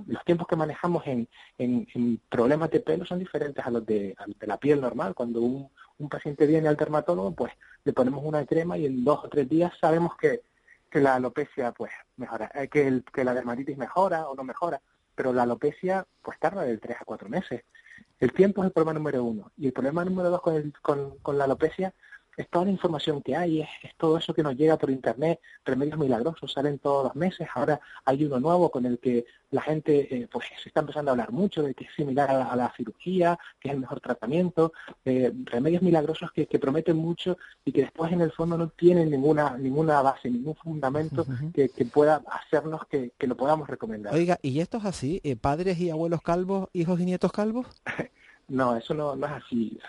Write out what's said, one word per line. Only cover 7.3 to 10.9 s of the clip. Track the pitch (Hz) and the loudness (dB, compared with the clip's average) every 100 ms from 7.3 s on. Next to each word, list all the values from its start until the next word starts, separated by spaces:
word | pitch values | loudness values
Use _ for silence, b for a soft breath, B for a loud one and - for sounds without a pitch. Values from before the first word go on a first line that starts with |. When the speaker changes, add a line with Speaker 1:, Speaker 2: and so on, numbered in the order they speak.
Speaker 1:
pues | 170 120 - B B | -4 -6 -8 B B
le | - | -2
ponemos | 127 127 139 | 0 0 0
una | 147 175 | -2 -2
crema | 139 165 170 175 | 0 0 0 -2
y | 147 | -2
en | 131 | 0
dos | 123 143 | 2 2
o | - | 0
tres | 147 131 | 0 2
días | 160 175 - | 2 0 2
sabemos | 165 165 170 - | 2 4 0 0
que, | 151 120 - b b b _ | -2 -2 -8 b b b _